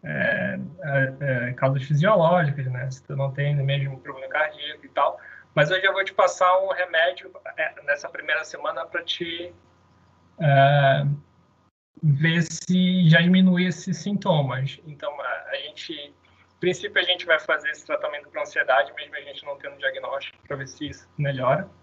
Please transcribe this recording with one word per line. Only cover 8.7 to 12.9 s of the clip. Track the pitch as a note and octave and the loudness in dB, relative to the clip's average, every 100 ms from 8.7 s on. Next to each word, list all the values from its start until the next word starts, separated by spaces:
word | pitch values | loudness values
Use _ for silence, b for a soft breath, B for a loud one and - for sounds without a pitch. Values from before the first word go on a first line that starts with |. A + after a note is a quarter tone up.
| D#3 - | -6 -6
pra | F3 | -8
te, | E3+ - E3+ E3+ F3 - _ _ _ _ _ _ _ _ | -6 -6 -6 -8 -10 -14 _ _ _ _ _ _ _ _
é, | D#3 C#3 C#3 C#3+ C#3 C3+ C#3+ C#3+ - _ _ _ _ _ _ - | 4 6 6 6 4 2 0 -4 -8 _ _ _ _ _ _ -2
ver | D#3 C#3 D#3+ E3+ | 2 2 2 2
se | E3 - - F#3 F#3 | 0 -4 0 2 4